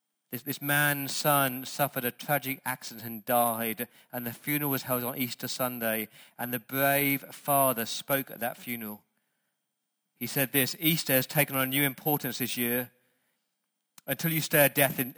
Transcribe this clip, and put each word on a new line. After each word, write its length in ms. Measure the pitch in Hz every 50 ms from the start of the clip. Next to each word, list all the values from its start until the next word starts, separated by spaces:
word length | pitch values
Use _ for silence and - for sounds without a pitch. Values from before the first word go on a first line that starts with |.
| _ _ _ _ _ _
This, 120 | - 120 -
this 200 | 143 135 - 147
man's 520 | 143 143 147 147 147 143 143 139 131 -
son 520 | - - 156 143 143 139 131 127 131 131
suffered 400 | - - - 147 135 - 135 123
a 40 | 120
tragic 500 | - - - - 147 139 127 135 135 139 -
accident 420 | 123 127 - - - 120 110 113
and 180 | 117 113 107 101
died, 640 | - 123 120 120 117 113 113 117 113 110 117 120 - _ - - _
and 160 | - 123 120
the 60 | 117 110
funeral 380 | - - 143 147 147 147 143
was 140 | 135 131 -
held 200 | 131 127 123 123
on 140 | 120 135 135
Easter 300 | 127 120 - - - 117
Sunday, 600 | - - 131 123 123 120 113 113 110 110 107 - - - - - _ -
and 140 | 120 120 123
the 60 | 123
brave 640 | 110 - 131 135 139 139 139 143 143 139 139 135 - -
father 540 | - - - - 143 139 135 131 123 113 113
spoke 460 | - - - - - 139 135 131 -
at 100 | - -
that 160 | 117 120 -
funeral. 460 | - - 127 120 117 113 104 107 101 _ _ _ _ _ _ _ _ _ _ _ _ _ _ _ _ _ _ _ _ _ _ _ _
He 80 | 120
said 260 | 117 - 143 135 120 -
this, 220 | 139 127 120 - -
"Easter 340 | 170 160 170 160 - - 135
has 140 | 131 127
taken 300 | - - 151 143 - 139
on 60 | 135 131
a 40 |
new 160 | 131 131 143 147
importance 560 | 143 127 - - 156 147 143 - 127 113 -
this 180 | 127 113 -
year. 340 | 123 123 120 120 127 123 - _ _ _ _ _ _ _ _ _ _ _ _ _ _ _ _ _ _ _ _ _ - _
Until 260 | - 151 - - 165 160
you 80 | 160
stare 300 | 139 - - 151 143 135
death 280 | - 147 139 131 - -
in 160 | 131 123 -